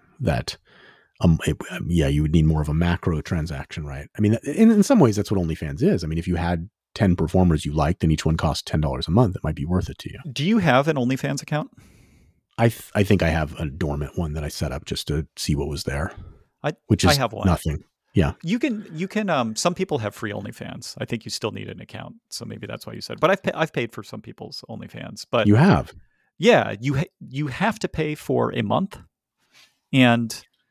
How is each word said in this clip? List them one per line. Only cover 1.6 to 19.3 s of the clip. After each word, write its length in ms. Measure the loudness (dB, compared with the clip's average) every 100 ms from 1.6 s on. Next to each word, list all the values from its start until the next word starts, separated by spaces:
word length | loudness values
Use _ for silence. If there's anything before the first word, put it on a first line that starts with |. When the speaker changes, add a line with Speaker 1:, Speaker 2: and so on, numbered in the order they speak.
| -6
Speaker 1:
um, 160 | -8 -2
yeah, 200 | 0 2
you 140 | 2
would 100 | 2
need 140 | 4 4
more 140 | 2
of 80 | 0
a 60 |
macro 460 | 0 2 0 0 -2
transaction, 640 | -2 -4 -4 -8 -10 -10 -10
right? 220 | -10 -10 0
I 40 |
mean, 160 | 2 2
in, 260 | 0 4 6
in 120 | 6
some 160 | 6 6
ways, 160 | 6 4
that's 140 | 0
what 100 | 0
OnlyFans 420 | -2 -2 -6 -2
is. 200 | 0 0
I 40 | -2
mean, 100 | -4
if 80 | -2
you 100 | -2
had 320 | 0 -2 -6 _ _
ten 200 | 0 2
performers 500 | 4 2 4 4 4
you 80 | 0
liked 300 | 0 0 2
and 100 | 2
each 120 | 2 2
one 100 | 0
cost 300 | 0 -2 -2
ten 140 | -2
dollars 260 | 0 -2 0
a 60 |
month, 240 | 2 2 0
it 80 |
might 100 | -4 -4
be 80 |
worth 240 | -2 -2 -2
it 100 | -8
to 120 | -14
you. 60 | -14 -10
Speaker 2:
Do 120 | -4
you 140 | 0 2
have 300 | 4 4 2
an 80 | 0
OnlyFans 440 | 0 -2 -2 -4
account? 280 | -4 -6 -6 _ -20 _ _ _ _ _ _ 2
Speaker 1:
I 120 | 2
th-, 200 | 2 -4 0
I 80 |
think 180 | 4 4
I 60 | 4
have 300 | 2 -2 -4
a 60 | -6
dormant 520 | -4 -4 -2 -4 -4
one 140 | -4
that 100 | -4
I 60 | -6
set 240 | -4 -6
up 120 | -6
just 220 | -8 -8 -4
to 200 | -4 -4 -6
see 180 | -2
what 140 | 0 -2
was 160 | -6
there, 280 | -6 -4 -6 -8 -18 -20 _ _
Speaker 2:
I, 80 | -8 -4 0
Speaker 1:
which 160 | 2 4
Speaker 2:
I 60 |
Speaker 1:
is 40 | 2
Speaker 2:
have 160 | 0
one. 140 | 0 0
Speaker 1:
nothing. 380 | 0 -2 -6 -10 _ _
Yeah. 180 | 2 2 0
Speaker 2:
You 160 | -4 -2
can, 260 | -2 -4 -8
you 140 | -8 -6
can, 240 | -4 -2